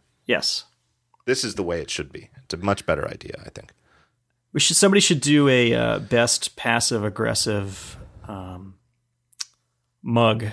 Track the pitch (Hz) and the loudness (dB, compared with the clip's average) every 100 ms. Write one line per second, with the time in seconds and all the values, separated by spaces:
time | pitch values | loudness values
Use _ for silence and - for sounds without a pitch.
0 | _ _ - 104 - - - _ _ _ | _ _ -2 -2 -2 -6 -10 _ _ _
1 | _ _ - 131 117 104 87 85 71 - | _ _ -2 -2 -2 -4 -4 -4 -6 -8
2 | 69 - - - - 82 98 98 - 80 | -10 -12 -20 -20 -12 -6 -2 -2 0 -2
3 | - - - - - - - _ _ _ | -2 -10 -14 -16 -16 -18 -20 _ _ _
4 | _ _ _ _ _ 147 139 165 196 202 | _ _ _ _ _ 0 2 4 6 6
5 | - 156 143 147 143 127 120 117 117 107 | 4 2 4 4 6 6 4 2 0 -2
6 | 104 120 120 - - - 120 117 - 117 | 0 2 2 0 -4 -6 0 0 0 -2
7 | 107 101 113 110 - 104 98 95 - - | -4 -4 -2 -2 -2 -2 -4 -10 -16 -18
8 | - - - 98 92 90 95 92 _ _ | -20 -20 -14 -12 -12 -14 -16 -20 _ _
9 | _ _ _ - - _ _ _ _ _ | _ _ _ -16 -16 _ _ _ _ _
10 | 123 117 113 110 107 | -2 2 4 2 -4